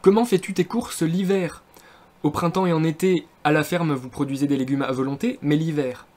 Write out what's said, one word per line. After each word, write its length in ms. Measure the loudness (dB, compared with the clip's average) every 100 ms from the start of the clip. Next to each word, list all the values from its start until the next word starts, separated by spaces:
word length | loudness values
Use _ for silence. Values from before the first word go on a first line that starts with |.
Comment 220 | 6 4
fais-tu 300 | 4 0 0
tes 120 | -4 -2
courses 360 | -2 -6 -2
l'hiver ? 600 | 0 0 0 0 -2 -8 _ -20 -20 -20 -20 _
Au 80 | -2
printemps 340 | 0 -2 0 2
et 80 |
en 100 | 2
été, 420 | 0 0 0 0 -2 _
à 80 | 0
la 120 | 2
ferme, 300 | 2 0 0
vous 160 | -2 -6
produisez 380 | -6 -4 -2 0
des 80 | 0
légumes 260 | 0 -2
à 100 | -2
volonté, 480 | -2 -2 -2 -4 -2
mais 140 | 0 0
l'hiver ? 500 | 0 -2 -4 -6 -16